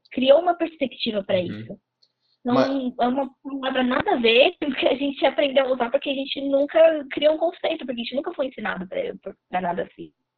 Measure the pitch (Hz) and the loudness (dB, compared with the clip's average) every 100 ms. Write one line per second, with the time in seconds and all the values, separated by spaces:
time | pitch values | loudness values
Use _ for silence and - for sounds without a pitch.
0 | _ - 262 302 349 349 330 - 262 - | _ 0 6 6 6 0 -4 -2 -6 -4
1 | 240 208 196 185 170 104 117 202 _ _ | -4 -4 0 -2 0 -8 -12 -16 _ _
2 | _ _ _ _ 240 254 269 277 254 - | _ _ _ _ 0 2 2 0 -4 -2
3 | 240 269 262 _ 277 269 262 269 247 277 | 0 0 -4 _ -10 -6 -4 -2 0 -2
4 | 415 294 226 233 359 - 294 - 339 262 | 0 2 4 4 4 2 -6 0 0 0
5 | 277 262 320 320 285 269 254 254 240 277 | -2 0 0 2 2 2 2 0 0 -2
6 | 294 269 277 277 277 277 285 330 330 311 | -2 -4 -4 -6 0 0 2 6 6 4
7 | 262 - 302 311 339 - - 320 262 233 | -6 0 2 2 0 -2 -4 -4 -6 -6
8 | 233 262 359 330 269 - 196 185 185 180 | -4 -4 -4 -4 -6 -4 -6 -6 -6 -4
9 | - 190 196 - _ 185 180 180 - - | -6 -6 -14 -16 _ -4 -2 -4 -6 -10
10 | 160 _ _ | -20 _ _